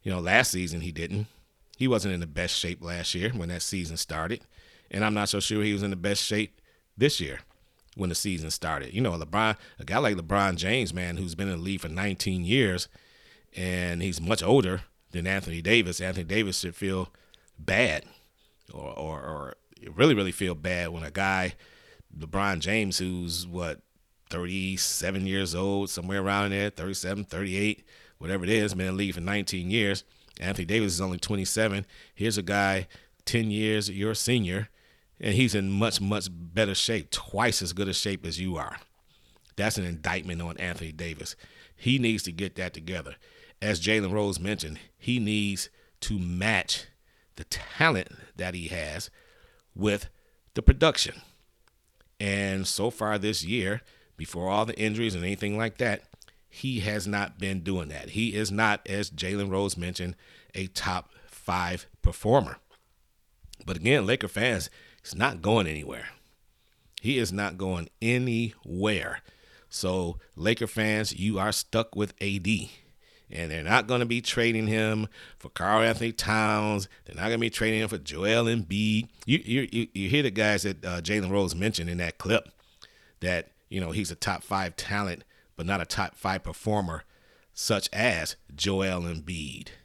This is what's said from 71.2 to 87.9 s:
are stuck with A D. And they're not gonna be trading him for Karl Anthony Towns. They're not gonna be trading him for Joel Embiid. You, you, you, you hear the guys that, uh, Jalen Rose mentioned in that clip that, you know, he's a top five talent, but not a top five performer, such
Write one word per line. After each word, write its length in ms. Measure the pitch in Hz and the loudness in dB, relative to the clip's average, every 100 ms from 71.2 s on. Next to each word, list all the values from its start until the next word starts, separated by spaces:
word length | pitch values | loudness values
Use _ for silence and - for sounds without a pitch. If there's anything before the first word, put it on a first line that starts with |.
| 101 98 | 0 2
are 120 | 101 | 0
stuck 460 | 101 - 113 113 - | 0 0 0 0 -2
with 160 | 104 - | -4 -2
A 180 | 101 98 | -4 -2
D. 320 | 92 104 - - - - _ - _ | 0 0 -2 -14 -20 -20 _ -20 _
And 200 | - 85 | -6 -4
they're 140 | 80 | -4
not 240 | 78 117 107 | 2 2 4
gonna 180 | 123 120 | 0 2
be 140 | 120 | 0
trading 480 | - - 117 113 110 | 0 2 2 2 0
him 400 | 110 110 107 107 - - - | 2 2 0 -2 -8 -20 -18
for 100 | - | -12
Karl 340 | - 95 110 | -4 2 6
Anthony 300 | 113 113 117 | 4 4 -2
Towns. 760 | 110 - 107 107 107 107 104 95 - | -2 0 2 4 2 2 0 -2 -12
They're 120 | - - | -14 -6
not 80 | |
gonna 140 | 101 117 | -2 0
be 120 | 117 | 0
trading 300 | - 110 110 | 0 2 2
him 80 | 107 | 0
for 100 | 101 | -4
Joel 460 | 73 76 98 123 | -8 -2 2 4
Embiid. 640 | 113 117 85 98 107 107 113 - - | 4 2 0 0 4 2 0 -8 0
You, 140 | 151 | 0
you, 240 | - 123 127 | 2 -2 0
you, 160 | 113 117 | -2 -2
you 160 | 95 95 | -2 0
hear 140 | 147 | 2
the 80 | 135 | 2
guys 320 | 98 107 101 | 2 2 4
that, 220 | 98 85 | 0 -4
uh, 160 | 95 87 | -6 -6
Jalen 300 | 82 107 92 | 0 0 2
Rose 240 | 101 95 | 2 2
mentioned 360 | 85 107 98 85 | 0 0 0 -2
in 80 | 87 | -2
that 200 | 85 - | -4 -4
clip 320 | 95 110 - _ _ _ - _ _ _ | 0 0 0 _ _ _ -20 _ _ _
that, 280 | 90 87 - _ _ | 0 0 -2 _ _
you 100 | 95 | -4
know, 100 | 87 | -2
he's 220 | 82 90 | -2 -4
a 20 | |
top 300 | 85 - 92 | -4 -2 -4
five 320 | - 98 92 - | -2 -2 -2 -6
talent, 480 | - 104 98 87 - _ _ - | -4 -2 -2 -4 -10 _ _ -8
but 100 | 85 | -2
not 140 | 98 | -2
a 60 | 82 | 0
top 280 | - 92 | -2 -2
five 300 | - 98 92 | -2 -2 -2
performer, 600 | 87 78 - 104 90 78 - _ - - _ | -4 -6 0 0 0 -4 -10 _ -20 -20 _
such 340 | - - 104 - | -6 0 0 0